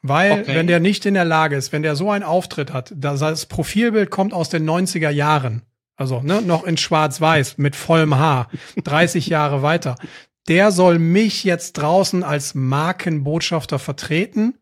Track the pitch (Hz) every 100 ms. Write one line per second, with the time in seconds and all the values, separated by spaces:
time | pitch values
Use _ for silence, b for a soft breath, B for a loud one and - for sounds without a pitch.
0 | 135 147 196 202 208 135 170 170 180 202
1 | 202 196 170 160 156 139 131 151 156 147
2 | 196 202 180 180 - - 139 139 - 170
3 | 143 143 156 160 - - 151 208 233 214
4 | 196 - 196 190 160 170 156 170 185 170
5 | 156 147 147 151 127 113 _ _ _ _
6 | 135 123 143 202 196 165 180 160 - 160
7 | 156 135 160 160 131 - 143 - - 165
8 | 156 135 156 131 120 B B - - 151
9 | 170 175 - 160 147 143 143 170 139 123
10 | B B B _ - 165 208 180 185 170
11 | 165 185 220 - 196 170 - - 147 185
12 | 185 180 165 147 139 139 131 139 160 180
13 | 175 156 139 165 - 165 - 143 - 139
14 | - 156 202 214 226 -